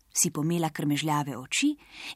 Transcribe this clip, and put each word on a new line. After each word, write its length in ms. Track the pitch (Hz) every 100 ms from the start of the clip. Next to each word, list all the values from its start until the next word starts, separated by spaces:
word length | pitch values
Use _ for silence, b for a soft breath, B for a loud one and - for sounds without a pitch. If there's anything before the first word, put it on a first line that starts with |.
| _
si 180 | - 175
pomela 400 | 156 156 170 160
krmežljave 680 | - 147 143 156 147 143 117
oči 400 | 131 - 285 294 B B B